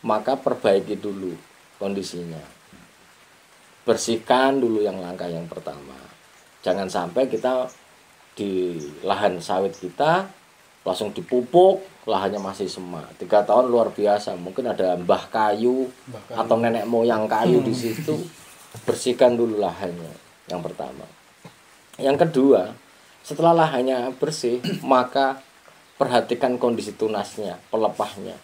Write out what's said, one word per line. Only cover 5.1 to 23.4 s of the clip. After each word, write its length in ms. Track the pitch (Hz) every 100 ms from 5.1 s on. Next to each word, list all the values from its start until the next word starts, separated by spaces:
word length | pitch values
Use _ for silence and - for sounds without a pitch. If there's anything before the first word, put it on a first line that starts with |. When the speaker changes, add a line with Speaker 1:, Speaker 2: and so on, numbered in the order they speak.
| 90 87
Speaker 1:
yang 160 | 85 85
pertama. 480 | - 80 71 69 67 65 - - - _ _
Jangan 240 | - 92 95
sampai 400 | 98 87 87 131
kita 400 | 113 127 127 127 - - _ _ _ _
di 480 | - 101 92 90 85 73 73
lahan 380 | 92 101 104 90
sawit 340 | 82 95 98 -
kita 540 | 92 - 147 175 196 - _ _ _ _ -
langsung 260 | 92 104
dipupuk, 720 | - 85 123 120 170 190 190 - - -
lahannya 320 | 101 98 101
masih 300 | 98 98 95
semak. 400 | 90 92 85 73 -
Tiga 240 | 90 104
tahun 240 | 104 107 127
luar 240 | 120 107
biasa, 420 | 104 104 104 104
mungkin 360 | 95 87 95 123
ada 260 | 104 92 90
mbah 320 | 90 95 -
kayu 600 | 113 107 104 117 131 127 - -
Speaker 2:
Mbah 140 | 117 -
kayu. 60 | 113
Speaker 1:
atau 160 | 113 117
nenek 280 | 117 113 107
moyang 400 | 117 117 110 107
kayu 320 | 110 117 123
di 140 | 120
Speaker 2:
Hmm. 80 | 123
Speaker 1:
situ. 340 | 117 113 156 156 175 - - - - - -
Bersihkan 480 | 113 - 123 127 120
dulu 240 | 117 107
lahannya, 480 | 98 85 92 87 82 80 - _ -
yang 160 | 90
pertama. 400 | 87 85 67 67 - - _ _ - - _ - _ -
Yang 240 | 135 147
kedua, 480 | 170 135 139 113 95 - - - - -
setelah 300 | - 151